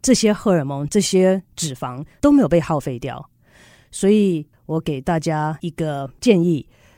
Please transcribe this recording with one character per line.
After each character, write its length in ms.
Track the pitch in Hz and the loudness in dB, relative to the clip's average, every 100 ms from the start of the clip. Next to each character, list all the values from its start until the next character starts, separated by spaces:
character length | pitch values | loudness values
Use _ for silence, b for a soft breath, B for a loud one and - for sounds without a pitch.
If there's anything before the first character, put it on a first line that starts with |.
这 100 | - | 2
些 200 | 240 214 | 2 2
荷 180 | 208 208 | 0 0
尔 140 | 175 | 0
蒙、 240 | 139 139 147 | 0 -6 -2
这 120 | 214 | -2
些 400 | 190 185 185 190 - | 0 2 2 2 -4
脂 180 | - 160 | -10 -10
肪 320 | 131 131 123 156 b | -8 -10 -10 -14 b
都 120 | 294 | 4
没 100 | 285 | 4
有 60 | 175 | 4
被 120 | 170 | 2
耗 200 | - 156 | 0 -4
费 180 | 143 120 | -4 -8
掉。 320 | 135 123 - _ b b b b b | -10 -12 -16 _ b b b b b
所 180 | - 190 | -2 2
以 340 | 214 202 165 147 _ - | 4 2 0 -6 _ -6
我 140 | 160 | -6
给 200 | 160 139 | -4 -6
大 200 | 139 165 | -2 -2
家 360 | 165 156 151 156 | -2 -2 -4 -6
一 100 | 170 | -10
个 400 | - 160 143 139 - | -6 -6 -6 -10 -2
建 220 | 247 196 | 2 4
议： 260 | 170 156 - b b | 4 0 -6 b b